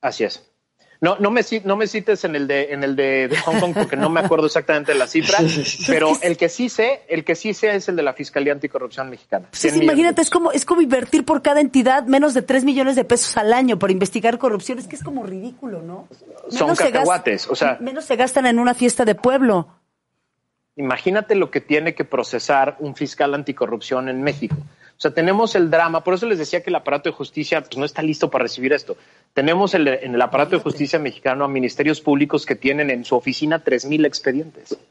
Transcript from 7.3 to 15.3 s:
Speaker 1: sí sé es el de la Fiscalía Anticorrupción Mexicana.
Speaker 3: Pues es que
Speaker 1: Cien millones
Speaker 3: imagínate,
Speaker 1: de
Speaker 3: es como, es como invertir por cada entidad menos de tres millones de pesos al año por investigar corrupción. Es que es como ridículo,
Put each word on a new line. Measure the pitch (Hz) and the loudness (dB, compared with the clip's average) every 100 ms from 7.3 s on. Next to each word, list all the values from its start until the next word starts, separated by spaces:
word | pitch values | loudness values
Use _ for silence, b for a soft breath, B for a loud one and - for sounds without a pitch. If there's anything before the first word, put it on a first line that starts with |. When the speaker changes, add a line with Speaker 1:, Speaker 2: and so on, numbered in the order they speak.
Speaker 1:
sí | 165 214 | -4 -2
sé | 208 214 202 | -2 0 0
es | 190 | -2
el | 180 | -2
de | |
la | 147 | -2
Fiscalía | 127 139 - 143 | -2 -6 -2 -2
Anticorrupción | 143 143 135 123 - 131 | -2 -4 -6 -8 -10 -12
Mexicana. | 123 _ - - | -12 _ -8 -8
Speaker 3:
Pues | - | -2
es | |
que | 330 | 0
Speaker 1:
Cien | 302 | 4
millones | 320 294 | 4 4
Speaker 3:
imagínate, | 339 330 | 4 2
Speaker 1:
de | |
Speaker 3:
es | 320 | 2
como, | 359 339 | 2 2
es | - | 0
como | - 349 | 0 2
invertir | 302 254 - 311 247 | 4 2 2 0 2
por | 302 | 0
cada | - 285 | 2 2
entidad | 294 269 247 262 240 | 4 2 4 2 4
menos | 269 294 | 2 4
de | 254 | 0
tres | - 269 | 0 2
millones | 262 269 269 262 | 2 2 2 0
de | |
pesos | 240 240 - - | 2 0 0 -2
al | 214 | 2
año | 240 262 208 | 4 4 2
por | 196 | 0
investigar | 190 190 226 214 233 | 0 0 0 0 0
corrupción. | 262 208 - 247 | 0 -2 -6 -10
Es | 180 | -10
que | 302 | -14
es | |
como | - 285 | -10 -10
ridículo, | 202 | -8